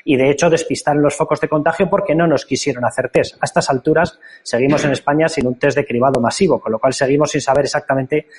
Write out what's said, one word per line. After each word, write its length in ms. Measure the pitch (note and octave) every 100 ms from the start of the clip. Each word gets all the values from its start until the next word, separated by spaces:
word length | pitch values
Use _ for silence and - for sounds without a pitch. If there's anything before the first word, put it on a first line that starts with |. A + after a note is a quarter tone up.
Y 120 | - C3
de 140 | C3+
hecho 180 | C#3 E3+
despistaron 540 | D#3+ - C3 D3+ D3
los 140 | D3 -
focos 260 | D#3 D3+
de 80 | D3+
contagio 400 | D#3 E3 - F3+
porque 240 | G3 -
no 140 | D#3 E3+
nos 180 | C3+ -
quisieron 400 | C3 C#3 B2 A#2
hacer 240 | - -
test. 260 | - - -
A 40 | -
estas 220 | E3+ -
alturas 280 | C3 D#3 D#3+ F3+ - - -
seguimos 400 | - A#2+ C3+ D3
en 80 | D3
España 380 | B2+ - D3+ D#3+
sin 180 | D3 B2+
un 100 | B2
test 200 | C#3+ C3+
de 80 | -
cribado 340 | A#2+ C3+ B2+
masivo, 400 | A2+ - F#3 A#2+
con 120 | -
lo 80 | A2
cual 140 | C3+
seguimos 380 | - C3 D3 D3
sin 80 | C#3+
saber 240 | C3+ C#3+
exactamente 640 | C#3 D3 - C3+ C3 D3+ -